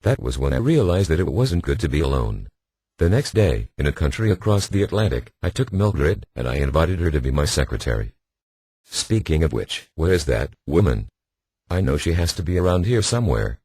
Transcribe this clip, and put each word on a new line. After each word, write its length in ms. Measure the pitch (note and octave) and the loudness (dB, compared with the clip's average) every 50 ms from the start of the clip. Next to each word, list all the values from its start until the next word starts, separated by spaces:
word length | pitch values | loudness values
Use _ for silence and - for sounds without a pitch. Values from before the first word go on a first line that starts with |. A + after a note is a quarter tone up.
That 200 | _ G#2 C3 - | _ 0 0 0
was 160 | - B1+ C2+ | -2 -6 -4
when 160 | C2 C2 C#2 C#2 | -2 -2 0 0
I 40 | |
realized 520 | B1+ A2+ C3 E3 D#3 A2+ F2 F2 F#2 G2 F#2+ | 0 2 2 2 2 2 2 2 2 2 0
that 100 | D#2+ D#2+ | 0 0
it 80 | F#2 | 0
wasn't 360 | D#2+ C2 F2+ B2+ C3 E2+ F2 E2 | 0 0 0 0 0 0 -2 0
good 160 | - C#2+ - | 0 -2 -2
to 80 | A2 | -2
be 140 | D#2+ B1 D2 | -2 0 0
alone. 480 | D#2+ C2+ C#2 C2+ A#1+ G#1+ G#1 G1+ G1+ - _ _ _ _ _ _ _ _ _ _ | 0 0 0 0 -2 -2 -4 -6 -10 -14 _ _ _ _ _ _ _ _ _ _
The 100 | - E2+ | 2 2
next 240 | F#2+ B2 D3 - - | 4 2 0 0 2
day, 360 | A2+ G#2+ F2+ C2+ G#1+ G#1+ - _ | 2 2 2 2 0 -4 -8 _
in 100 | - C#2+ | -4 -2
a 40 | C#2+ C#2+ | -2 0
country 380 | - - D2 C#2+ - A2+ A2 | 0 0 -2 0 0 0 0
across 360 | - - - G#2+ G#2 G2+ F#2+ | 0 0 2 0 2 2 0
the 160 | - - G2 G2+ | 0 0 0 0
Atlantic, 480 | G2 - G2+ A2 G2+ - - - - _ _ | 0 0 0 0 0 0 -2 -6 -8 _ _
I 80 | - F#2 | -6 -6
took 220 | - - C3+ - | -2 -2 -4 -2
Mildred, 540 | - F#2+ G2+ G#2 G2+ D2 C#2 D#2 G2 - - _ _ | 0 0 2 2 2 2 2 0 0 -2 -6 _ _
and 120 | - B1 | -6 -4
I 80 | B1 B1 | -2 -2
invited 440 | C#2 C#2+ C#2 B1 D2+ E2 D#2+ F#2 F2+ | 0 -2 0 2 2 2 2 0 0
her 100 | E2 F2 | 0 0
to 120 | D2 D2+ | 0 0
be 100 | B1+ C2 | 0 0
my 140 | C2 C#2 D2 | 0 0 0
secretary. 640 | C#2+ - - C#2+ - - A1 - - A#1 G#1+ G#1 G#1 - _ _ _ _ _ _ _ _ _ _ _ _ _ _ | 0 0 -2 -2 -2 -4 -6 -4 -4 -2 -2 -4 -6 -10 _ _ _ _ _ _ _ _ _ _ _ _ _ _
Speaking 600 | _ - - - - A2 A2+ - - D#2+ D#2 E2 | _ -8 -8 -4 0 0 -2 0 0 0 2 2
of 100 | D#2 C2 | 2 0
which, 360 | A#1 G1+ - - - - _ _ | -2 -6 -6 -8 -12 -12 _ _
where 180 | - D#2+ F2 F#2 | -2 0 2 2
is 120 | F2+ D#2 | 2 2
that 260 | - B1 A1 B1 - - _ _ | 0 0 -2 -2 -6 -8 _ _
woman? 400 | - C#2 E2 G#2 E2+ B1 G#1+ G#1+ A1+ _ _ _ _ _ _ _ _ _ _ _ _ | 0 2 4 4 4 2 0 -2 -8 _ _ _ _ _ _ _ _ _ _ _ _
I 120 | - F2+ | -2 0
know 160 | G2 - C#2 | 0 0 0
she 160 | D2+ - E2+ E2+ | 0 0 0 0
has 200 | E2+ E2+ E2 - | 0 0 0 -2
to 100 | - E2+ | -4 -4
be 140 | D2+ F2+ | -2 0
around 280 | F2+ F2 F2+ F2+ F2+ F2+ | 0 2 2 2 2 2
here 160 | G2+ B2 A#2 | 2 2 0
somewhere. 580 | G#2 - - A#2+ A#2+ G2+ C#2 G#1+ - - G#1+ - | 0 0 0 0 0 0 0 0 0 -2 -6 -8